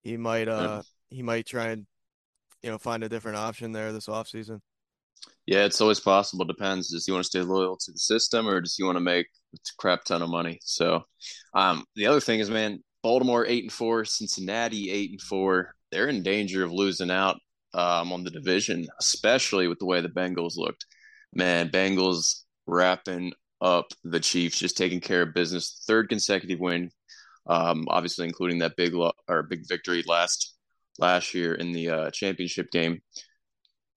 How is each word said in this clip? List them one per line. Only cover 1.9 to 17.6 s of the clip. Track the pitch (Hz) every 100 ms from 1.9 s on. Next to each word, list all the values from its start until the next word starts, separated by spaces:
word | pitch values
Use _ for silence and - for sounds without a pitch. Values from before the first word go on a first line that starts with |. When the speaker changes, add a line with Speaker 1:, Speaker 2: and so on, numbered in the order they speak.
| _ _ _ _ _ _ _
Speaker 1:
you | 120
know, | 110
find | 120 117
a | 110
different | 113 110 104
option | 110 110 117
there | 110 110
this | 110 104
offseason. | 110 113 113 107 107 _ _ _ _ _ - - _ -
Speaker 2:
Yeah, | 95
it's | 101 -
always | 110 104
possible. | 101 98 101 92
Depends. | 85 85 98 95 90
Does | 85 -
he |
wanna | 92
stay | 90 95
loyal | 90 95 92 92
to | -
the | -
system, | - 113 - 117 110
or | 95
does | 87 -
he |
wanna | 92 90
make | 87 90 85 _ _
a | - - -
crap | 95 90
ton | - 87
of | 85
money? | 85 85 85
So, | - - 85 85 - _ - - -
um, | 98 95 80 - -
the | 104
other | 143
thing | 123 110
is, | 104
man, | 110 107 98 _ _
Baltimore | 113 127 127 120 117
eight | 120
and | 110
four, | - 117 113
Cincinnati | 107 - 107 - 92 110 117 107 98
eight | 101 98
and | 98
four. | - 95 95 92 90 - -
They're | 87 131
in | 120
danger | 90 104 101 95
of | 90
losing | 87 98 87 90
out, | 92 95 - _ _